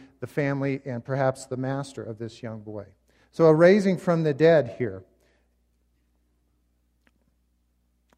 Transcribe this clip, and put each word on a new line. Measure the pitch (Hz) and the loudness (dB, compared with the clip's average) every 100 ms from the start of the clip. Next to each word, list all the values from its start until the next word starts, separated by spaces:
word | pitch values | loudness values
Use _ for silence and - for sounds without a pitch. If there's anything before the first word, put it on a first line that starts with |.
| - _ | -20 _
the | 123 | -8
family | - 143 139 139 135 | -4 -4 -4 -4 -6
and | 139 120 | -8 -10
perhaps | 127 135 131 131 - | -6 -2 -2 -2 -8
the | 127 | -8
master | 131 135 139 - | -6 -6 -10 -12
of | 107 110 | -14 -12
this | 113 - | -14 -12
young | 113 110 | -14 -14
boy. | 107 107 98 _ _ _ _ | -14 -14 -16 _ _ _ _
So | - 165 | 4 4
a | |
raising | 156 175 208 196 175 | 8 6 6 2 -2
from | - 165 | -2 0
the | 156 | -2
dead | 135 160 160 123 - | 2 4 4 2 -6
here. | 117 95 - _ _ _ _ _ _ _ _ _ _ _ _ _ _ _ _ _ _ _ _ _ _ _ _ _ _ _ _ _ _ | -8 -8 -18 _ _ _ _ _ _ _ _ _ _ _ _ _ _ _ _ _ _ _ _ _ _ _ _ _ _ _ _ _ _